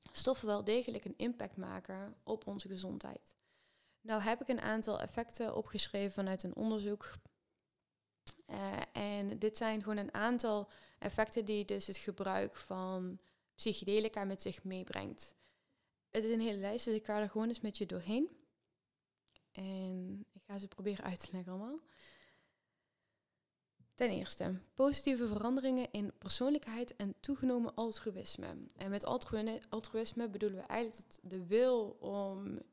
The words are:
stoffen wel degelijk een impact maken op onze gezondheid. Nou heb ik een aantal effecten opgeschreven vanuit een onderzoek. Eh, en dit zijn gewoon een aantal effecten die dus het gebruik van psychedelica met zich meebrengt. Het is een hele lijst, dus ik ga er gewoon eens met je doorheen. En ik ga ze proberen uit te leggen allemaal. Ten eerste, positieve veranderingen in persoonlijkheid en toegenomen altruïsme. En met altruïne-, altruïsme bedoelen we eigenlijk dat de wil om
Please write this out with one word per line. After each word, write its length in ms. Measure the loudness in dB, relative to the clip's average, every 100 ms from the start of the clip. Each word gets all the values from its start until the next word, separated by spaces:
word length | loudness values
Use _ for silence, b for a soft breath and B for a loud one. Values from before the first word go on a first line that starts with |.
| -8
stoffen 360 | 0 2 2 2
wel 160 | 2
degelijk 420 | 4 2 2 -4 -4
een 120 | -2
impact 400 | -2 -2 -6 -6
maken 580 | -6 -6 -8 -8 -10 -10
op 240 | -6 -4 -4
onze 200 | -6 -6
gezondheid. 680 | -6 -6 -6 -6 -10 -14 -20 b b b b b b
Nou 200 | 0 2
heb 200 | 4 2
ik 60 | 2
een 140 | 0
aantal 380 | 2 2 2 0
effecten 560 | 0 -2 -2 -2 -2 -2
opgeschreven 560 | 0 0 0 2 0
vanuit 320 | 2 0 0
een 120 | -2 0
onderzoek. 580 | 2 2 0 -2 -6 -12 -16 _ _ _ _ _ _ _ _ _ -8 -8 -8
Eh, 360 | -6 -4 -2 -2
en 480 | -2 -2 -2 -2 0
dit 180 | 0 2
zijn 240 | 0 0
gewoon 160 | 0 -2
een 160 | -2
aantal 560 | 2 4 4 4 2 -2 B B B
effecten 460 | -2 2 2 2 0
die 200 | 0 0
dus 220 | -2 -2
het 100 | -4
gebruik 580 | -4 -2 0 2 0 -4
van 640 | -6 -2 -2 -2 -2 -6 b b b -2
psychedelica 680 | 0 0 4 4 4 0
met 180 | -2 -2
zich 220 | -4 -4
meebrengt. 720 | -6 -6 -4 -4 -4 -6 -12 -14 b b b b b _ _
Het 140 | 0
is 80 | 2
een 100 | 2
hele 160 | 2 0
lijst, 280 | -2 0 2
dus 100 | 0
ik 100 | 2
ga 140 | 0
er 100 | 2
gewoon 180 | 2 0
eens 140 | 0
met 160 | -2 -2
je 80 | -4
doorheen. 520 | -4 0 2 2 0 _ _ _ _ _ _ _ _ _ -20 _
En 760 | -8 -6 -4 -2 -4 -4 -6 -10
ik 100 | -16
ga 140 | -10 -8
ze 100 | -8
proberen 360 | -4 -2 0
uit 160 | -2 -2
te 100 | -2
leggen 200 | -4 -2
allemaal. 280 | -4 -4 -6 -8 B B B B B B B B _ _ _ _ _ _ _ _ _ _ _ _ 0
Ten 140 | 2
eerste, 500 | 2 -2 -2 0 -2 -2
positieve 540 | 4 4 6 4 4 2
veranderingen 640 | 2 2 2 4 2 2
in 260 | -2 -2 -4
persoonlijkheid 800 | 0 4 4 4 2 -4 -4 -2
en 200 | -4 -2
toegenomen 560 | -2 2 4 4 2 0
altruïsme. 800 | -2 -2 -4 -4 -6 -6 -6 -8 -10 -6
En 140 | -2
met 140 | 0
altruïne-, 580 | 2 0 0 0 0 -2 -4
altruïsme 600 | -4 -2 -2 0 0 -2
bedoelen 300 | 2 0 0
we 60 | -2
eigenlijk 380 | 0 -2 -4 -14
dat 100 | -14 -8
de 140 | -6 4
wil 440 | 6 8 6 2
om 720 | -4 -4 -2 -2 -2 -4 -6 -6